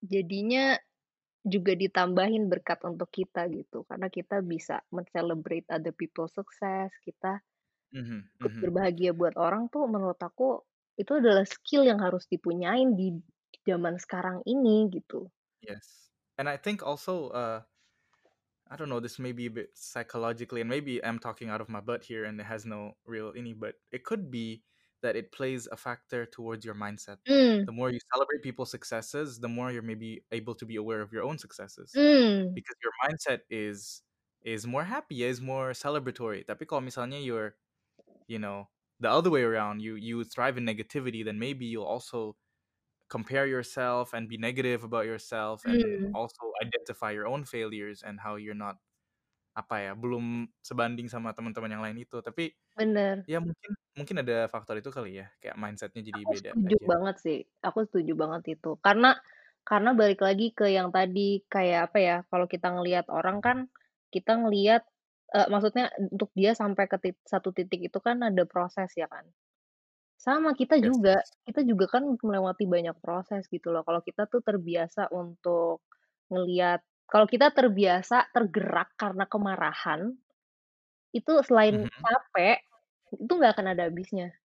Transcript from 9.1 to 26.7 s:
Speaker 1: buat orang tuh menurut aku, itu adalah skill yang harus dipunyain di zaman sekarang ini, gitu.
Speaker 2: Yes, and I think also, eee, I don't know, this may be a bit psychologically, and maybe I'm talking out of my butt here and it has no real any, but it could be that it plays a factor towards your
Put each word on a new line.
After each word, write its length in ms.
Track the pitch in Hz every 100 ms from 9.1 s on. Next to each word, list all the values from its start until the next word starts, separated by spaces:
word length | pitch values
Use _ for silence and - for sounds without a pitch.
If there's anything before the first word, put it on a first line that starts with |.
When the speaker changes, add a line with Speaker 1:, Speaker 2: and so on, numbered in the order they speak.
| 170
Speaker 1:
buat 160 | 175 156
orang 260 | 170 202 233
tuh 120 | 294 277
menurut 260 | 214 190 175
aku, 440 | 175 _ 262 247 _ _ _ -
itu 100 | 196 294
adalah 260 | 233 196 196
skill 380 | - - 285 262
yang 100 | 208 185
harus 200 | 180 -
dipunyain 580 | 175 - 170 175 233 262 202
di 140 | 190 170 - _ _ - -
zaman 280 | 175 175 175
sekarang 360 | - 185 185 180 -
ini, 400 | 262 247 214 214 180
gitu. 340 | - - 185 _ _ _
Speaker 2:
Yes, 500 | - 101 - - _ _ _ -
and 80 | 139
I 80 | 139
think 260 | - 208 -
also, 460 | 147 - 185 139
eee, 280 | 123 117 113 113 _ _ _ _ _ _ _ _ _ _
I 60 | 147
don't 140 | 151
know, 100 | 120
this 200 | 117 -
may 120 | 127
be 140 | 120 120
a 40 |
bit 200 | 113 - _
psychologically, 840 | - 120 113 120 117 117 120 120
and 80 | 117
maybe 340 | 135 143 120
I'm 160 | 113 117
talking 300 | 120 110 113
out 120 | 107
of 80 | 107
my 100 | 107
butt 240 | 104 120
here 220 | - 113 107
and 140 | 107
it 60 | 104
has 200 | 113 110
no 280 | 104 104 107 -
real 280 | 113 107 101
any, 180 | 120
but 220 | 110 107 - _
it 120 | 127
could 260 | - 220 170
be 340 | 123 113 110 _ _ _ _
that 120 | 120 107
it 160 | 107
plays 360 | - 131 127 113
a 60 | 113
factor 480 | - 120 _ 123 117
towards 400 | - 113 113
your 80 | 110